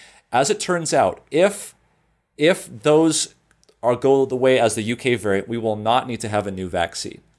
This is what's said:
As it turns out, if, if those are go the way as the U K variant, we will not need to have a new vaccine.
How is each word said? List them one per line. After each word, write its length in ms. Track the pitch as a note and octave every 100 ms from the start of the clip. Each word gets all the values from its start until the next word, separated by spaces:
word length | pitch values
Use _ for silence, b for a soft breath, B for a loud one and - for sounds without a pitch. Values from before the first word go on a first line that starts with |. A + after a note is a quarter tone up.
| B B _
As 200 | A#2+ C3+
it 100 | G#3
turns 340 | - F3 E3+
out, 260 | D3+ G2 - _
if, 420 | D3 G3 G3+ - - _ _ _ _ _ -
if 320 | D3+ F#3 - B2
those 520 | D3+ D3+ D#3+ D3+ - _ _ _ _ _
are 140 | A#2 B2
go 280 | C3+ C#3
the 120 | C3+ B2+
way 220 | C3 B2+
as 180 | A2+ A2+
the 60 |
U 140 | G#2+ A#2
K 180 | B2+
variant, 340 | A#2+ G2+ G2 G2+
we 100 | A#2
will 180 | A2 G#2+
not 300 | G#2+ B2 B2+
need 140 | A2+
to 80 | A2+
have 180 | G#2 G2+
a 40 |
new 180 | F#2 F#2
vaccine. 520 | F2 E2+ - - - _